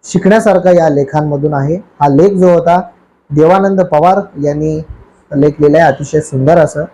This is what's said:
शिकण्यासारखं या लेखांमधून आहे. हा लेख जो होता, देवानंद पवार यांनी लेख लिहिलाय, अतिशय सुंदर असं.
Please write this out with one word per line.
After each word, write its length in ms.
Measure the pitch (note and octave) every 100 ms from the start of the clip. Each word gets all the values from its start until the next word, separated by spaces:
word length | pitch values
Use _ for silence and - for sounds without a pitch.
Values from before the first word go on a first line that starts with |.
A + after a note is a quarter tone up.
शिकण्यासारखं 680 | - E3+ F#3+ A3 A3 F#3+ F3+
या 160 | F3 E3
लेखांमधून 640 | C#3+ C#3 D#3 D3+ C#3+ D3+
आहे. 220 | C#3 C#3 F3
हा 320 | - _ C#3+
लेख 300 | C#3 F#3 G3
जो 160 | F3+
होता, 280 | E3+ E3 F3 F#3 _ _ _ _
देवानंद 520 | D3 D#3 F#3+ G3 F#3+
पवार 380 | F3 D3+ E3+ G3 G3 C#3
यांनी 400 | C#3+ D3 D#3 D#3 D#3+ - - _ _ D3
लेख 160 | D3 C#3+
लिहिलाय, 220 | D3 D3+
अतिशय 380 | E3+ F3+ C#3+ D#3
सुंदर 380 | D3+ C3+ C3+ F3
असं. 260 | D3 C#3+ E3